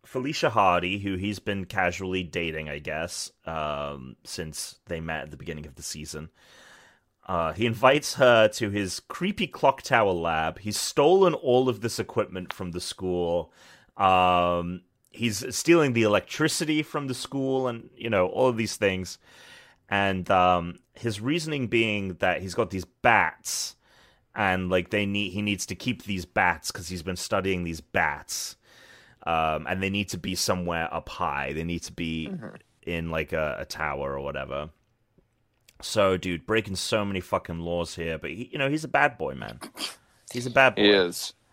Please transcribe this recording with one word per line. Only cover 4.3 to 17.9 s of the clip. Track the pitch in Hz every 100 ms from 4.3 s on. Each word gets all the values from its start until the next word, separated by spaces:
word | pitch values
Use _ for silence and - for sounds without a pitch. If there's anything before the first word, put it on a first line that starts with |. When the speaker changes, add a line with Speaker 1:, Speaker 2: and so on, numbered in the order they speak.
| - 80 - - - -
Speaker 1:
they | 82
met | 82 78
at | 71
the | 73
beginning | 87 78 76
of |
the | 65
season. | - 80 76 78 80 _ _ - - - _ _ _ _ -
Uh, | 90 80
he | 80 117
invites | 113 127 147 -
her | - 123 117 110
to | - 107
his | 101 202 -
creepy | _ - 185 208 180
clock | - 143 -
tower | - 123 101
lab. | 90 82 80 80 -
He's | 101 101
stolen | - - 147 190 185
all | 151 143 123 127
of | 110
this | 110 -
equipment | 104 - 95 92 87
from | - 92
the | 87
school. | - - 92 87 85 87 80 _ - - _ -
Um, | 95 92 92 90 87 87 87 90 _ _ _
he's | - 117 104 123
stealing | - - 170 147
the | 117
electricity | 107 104 - - 156 - 156 151
from | 151 151 139
the |
school | 123 - 139 135 131 127
and, | 117 -